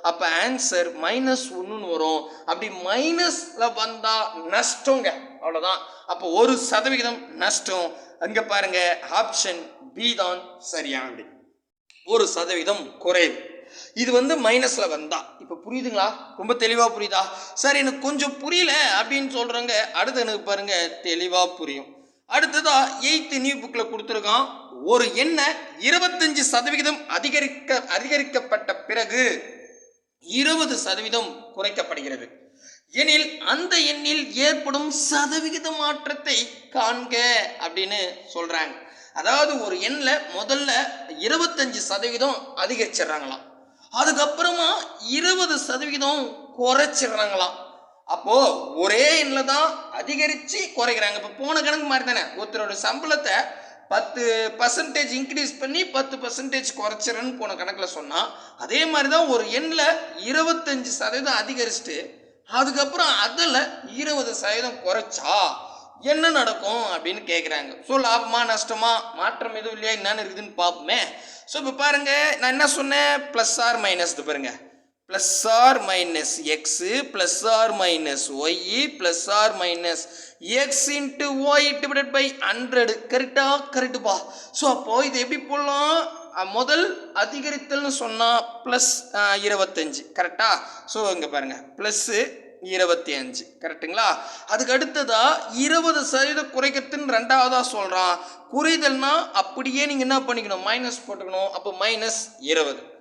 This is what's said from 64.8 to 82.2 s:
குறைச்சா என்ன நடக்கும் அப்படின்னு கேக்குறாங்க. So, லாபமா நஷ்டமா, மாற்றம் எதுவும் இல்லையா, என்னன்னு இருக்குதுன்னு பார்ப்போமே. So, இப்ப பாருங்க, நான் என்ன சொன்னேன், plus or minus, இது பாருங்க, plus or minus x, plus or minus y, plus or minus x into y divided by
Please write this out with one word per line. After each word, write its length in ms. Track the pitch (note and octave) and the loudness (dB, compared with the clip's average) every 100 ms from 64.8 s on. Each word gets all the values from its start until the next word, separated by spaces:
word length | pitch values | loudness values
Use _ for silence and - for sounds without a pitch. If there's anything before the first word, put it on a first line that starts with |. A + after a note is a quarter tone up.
குறைச்சா 680 | F3+ G3+ - - C#3 G3+ F3 B2 - - - - | -2 -2 -2 -6 2 4 2 0 -12 -18 -20 -8
என்ன 280 | B3+ D#4 E4 | 0 4 4
நடக்கும் 520 | D4+ A#3 G3+ G3 A#3 | 4 2 0 -2 -2
அப்படின்னு 420 | A3 E3+ E3 G3+ | -2 -2 -4 -6
கேக்குறாங்க. 640 | E3+ E3+ D#3 D3+ C#3 - - | -2 -2 0 -4 -6 -12 -2
So, 120 | C4+ | 0
லாபமா 500 | B3 A#3+ A3+ A#3 A#3 | 4 2 2 0 2
நஷ்டமா, 640 | A3 A3 A3 A3+ A3+ - | 0 -2 0 2 2 -2
மாற்றம் 400 | - G3 A#3 A#3 | -4 -2 -2 -6
எதுவும் 240 | A3 A3 A3 | -6 -8 -6
இல்லையா, 340 | A3 A3 G3 | -4 -2 -2
என்னன்னு 40 | G#3+ | -2
இருக்குதுன்னு 360 | G3 F#3+ G#3 - | -4 -10 -12 0
பார்ப்போமே. 420 | F3 F3 D3+ A#3 F#3+ - - - - | 0 0 -2 -2 -2 -8 -18 -20 -10
So, 160 | D4 | -6
இப்ப 100 | C#4 | -4
பாருங்க, 640 | C4+ C#4+ C#4+ C#4+ C#4+ D4+ C#4 | 0 2 2 2 2 2 2
நான் 100 | B3+ | 0
என்ன 160 | C4 D4 | 2 2
சொன்னேன், 540 | C#4 C4+ C#4+ C#4+ C#4+ | 2 0 2 4 2
plus 260 | C#4 A#3 A3 - | 0 0 0 2
or 200 | A#3 A#3 | 2 2
minus, 260 | G#3 F3+ F3 | 0 0 0
இது 120 | D#3+ | -2
பாருங்க, 300 | D3 C#3+ C3 - - - _ _ _ | -4 -4 -6 -10 -18 -20 _ _ _
plus 120 | F#3+ - - | -2 0 0
or 360 | A3+ A3+ B3+ B3+ G3 | 4 8 8 8 2
minus 380 | F#3 F3 D#3+ D3+ - | 0 2 0 -2 -4
x, 380 | D3+ D#3 D#3 - F3+ B3 C#4+ | -2 -2 0 -2 0 -2 -2
plus 160 | G3+ F3 - | 0 0 2
or 320 | G#3+ A3 A3+ G#3+ | 2 4 4 4
minus 360 | F#3 E3 D#3 C#3 - C#3 | 2 2 0 -4 -4 -2
y, 520 | D3+ F3+ F3+ A3+ D4 - | 0 0 -2 -2 -2 0
plus 180 | F3+ E3+ - | -2 0 0
or 260 | G#3 G#3+ F#3+ | 4 4 2
minus 360 | F3+ E3+ E3+ E3 - - - - | -2 -2 -2 -4 -8 -16 -20 -16
x 300 | E3+ A#3+ C#4 C#4 C#4+ | -2 0 2 0 0
into 400 | C#4+ C#4+ C#4 C#4+ | -2 -4 -4 -4
y 440 | C4+ C#4 C#4+ D4 C#4+ | 0 4 6 4 2
divided 300 | C#4+ C#4 C4 | 0 0 2
by 280 | C4+ | 2